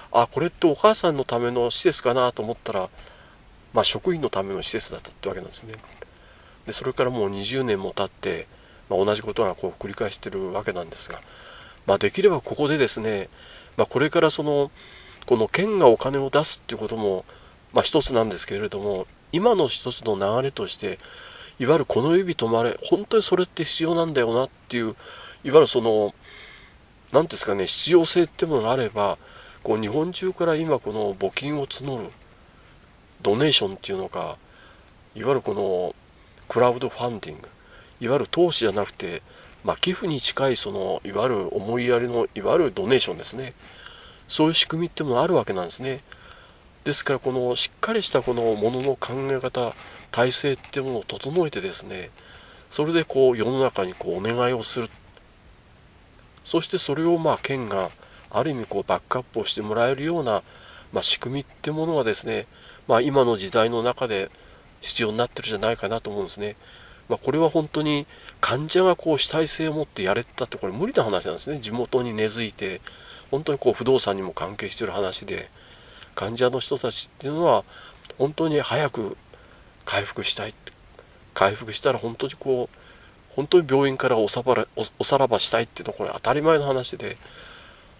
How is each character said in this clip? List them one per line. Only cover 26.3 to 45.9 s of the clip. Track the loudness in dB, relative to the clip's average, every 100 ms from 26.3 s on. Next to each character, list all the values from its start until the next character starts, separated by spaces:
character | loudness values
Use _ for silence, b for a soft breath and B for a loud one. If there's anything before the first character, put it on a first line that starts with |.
| B B B B B -20 -20 0
な | 2
ん | 2
で | -2
す | -2
か |
ね、 | -2 0
必 | 2 6
要 | 6
性 | 6 2
っ | 0
て | -2 0
も | 0
の |
が | 2
あ | 0
れ | 0
ば、 | 0 -2 -2 B B B B
こ | -2
う | -2
日 | -2
本 | -2 -2
中 | -4 -4
か | -2 0
ら |
今 | 0 0 -2
こ | -2
の | -4 -4
募 | -2 -4
金 | -4 -4 -4
を | -6
募 | -6 -6 -8
る、 | -8 -14 -20 -20 b b b b -20 -20 -20 -4
ド | 0 2
ネ | 4
ー |
シ | 4
ョ | 2
ン | -4
っ |
て | -8
い |
う | -8
の | -6
か、 | -8 -8 -10 B B B B B -20 -20
い | -6
わ | 0
ゆ | 0
る |
こ | 0
の | -2 0 0 -2 -6 -18 -20 -20 -18 -4
ク | 2
ラ | 2
ウ | 2
ド | -4
フ | -4
ァ | -6
ン | -6
デ | -10
ィ | -14
ン |
グ、 | -18 B B B B -6
い | 0
わ |
ゆ | 0
る | 0
投 | 2 2
資 | 2
じ | 0
ゃ |
な | 0
く | -2
て、 | -6 -8 -8 B B B B
ま | -4
あ、 | -2
寄 | -2
付 | -2 -4
に | -2
近 | -2 0 0
い | 0
そ | -2
の、 | -4 -2 -4
い | -4
わ | 0
ゆ | 0
る | 0 -2 -4
思 | -2 0
い | 2
や | 2
り | 2
の、 | 0 -2
い | -2
わ | 2
ゆ | 4
る | 4
ド | 0 2
ネ | 2
ー |
シ | 2
ョ |
ン | -4
で |
す | -8
ね。 | -10 -10 -14 B B B B B B -4
そ | 2
う | 4
い |
う |
仕 | 4 2
組 | 0
み | -4
っ |
て | -4
も | 0
の | 2
あ | 4
る |
わ | 2
け | 2
な | -2
ん | -6
で |
す | -6
ね。 | -8